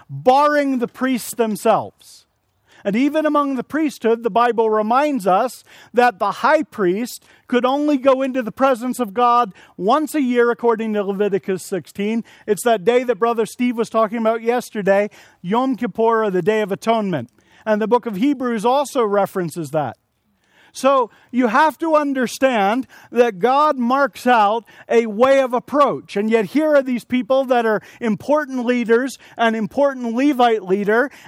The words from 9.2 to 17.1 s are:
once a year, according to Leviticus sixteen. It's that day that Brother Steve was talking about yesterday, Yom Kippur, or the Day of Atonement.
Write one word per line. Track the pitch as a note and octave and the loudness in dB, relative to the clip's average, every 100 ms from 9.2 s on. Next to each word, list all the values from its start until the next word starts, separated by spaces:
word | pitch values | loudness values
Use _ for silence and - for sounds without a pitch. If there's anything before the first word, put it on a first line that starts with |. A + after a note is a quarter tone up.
| A#3+ A#3+ A3+ - - - | 2 2 0 -6 -20 -6
once | F#3 C#4+ D4+ D#4 | 0 0 0 -2
a | |
year, | B3+ A#3+ A#3+ | 0 2 2
according | A#3 A#3+ A3+ A3 | 2 0 0 -2
to | G#3 | -4
Leviticus | G3 G3 G#3 F#3 - F#3+ - | -2 -2 -2 -2 -4 -6 -6
sixteen. | F#3+ - - G3+ A3+ - - - | -8 -8 -6 -4 -4 -6 -10 -6
It's | G3+ | -2
that | A#3+ A3 F3 | 0 0 2
day | B3 | 0
that | B3+ G3 | 0 -2
Brother | A#3 A#3 G#3+ | 0 0 -4
Steve | - B3 A#3 | -2 -4 -2
was | A3 | -4
talking | A3 A3 A#3 | -2 -2 0
about | A3 A#3 | -2 -2
yesterday, | A3+ B3 - A3 F#3+ G3 G#3 - - _ | -2 -4 -4 -4 0 2 0 -6 -20 _
Yom | F3 A3+ C4 A3+ | -4 -2 0 -2
Kippur, | A#3+ G3 A3+ A3+ | -4 0 0 2
or | G#3+ | 0
the | F#3 | 0
Day | F3+ A3 | 0 0
of | G3+ | -2
Atonement. | G3 A3+ A3+ G3+ | -4 0 0 0